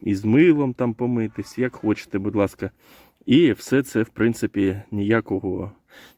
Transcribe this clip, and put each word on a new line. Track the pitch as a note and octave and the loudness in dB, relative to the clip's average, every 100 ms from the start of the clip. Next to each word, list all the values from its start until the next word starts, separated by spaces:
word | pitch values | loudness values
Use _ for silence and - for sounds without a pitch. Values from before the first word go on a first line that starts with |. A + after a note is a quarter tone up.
із | G#2+ G2 | -4 -2
милом | G#2+ C3 F3 D3+ C3+ | 2 4 6 4 0
там | B2 B2 | -2 -4
помитись, | A2 B2 A#2+ A2 A2 G2+ - | -2 -2 -2 -4 -6 -10 -6
як | B2 | -6
хочете, | - A2 G#2 - G2+ | -2 -2 -2 -4 -6
будь | G2+ G#2 | -2 -2
ласка, | G2 - G2 - _ - _ _ - | -2 -4 -12 -12 _ -20 _ _ 2
і | C3+ E3 | 4 4
все | G2+ - C3+ | 2 -2 -2
це, | C3+ A2+ | 0 -2
в | A2+ | -4
принципі, | - A2+ A#2 G#2+ G2+ G2 G2 - | 0 -2 0 -4 -2 -2 -2 -6
ніякого, | G#2 G2+ A2+ - F#2+ F#2+ F#2 F#2 - _ - - | -4 0 0 0 -4 -4 -6 -8 -14 _ -20 -20